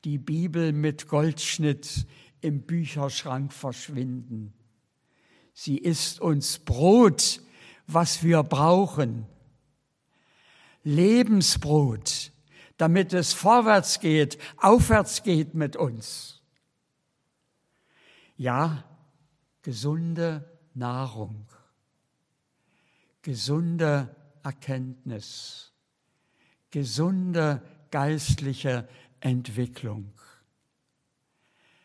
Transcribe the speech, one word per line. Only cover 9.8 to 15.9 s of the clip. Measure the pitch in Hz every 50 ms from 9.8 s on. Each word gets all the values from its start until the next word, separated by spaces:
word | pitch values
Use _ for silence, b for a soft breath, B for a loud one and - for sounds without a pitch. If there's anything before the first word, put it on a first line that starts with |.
| _ _ _ _ _ b b b b b b b b b b b b b b b
Lebensbrot, | _ 151 147 156 180 202 226 240 247 233 220 196 170 - - - - 147 151 151 143 127 110 104 - - - - - - _ _ _ b b b b b b -
damit | 165 165 170 196 185 185
es | 185 180 156 -
vorwärts | - - - 202 233 247 226 220 214 196 - - - -
geht, | - 160 156 156 147 147 - B B B B
aufwärts | B - 196 220 247 - - 220 214 196 - - -
geht | - 214 175 156 156 156 -
mit | 160 151 135 -
uns. | - 170 131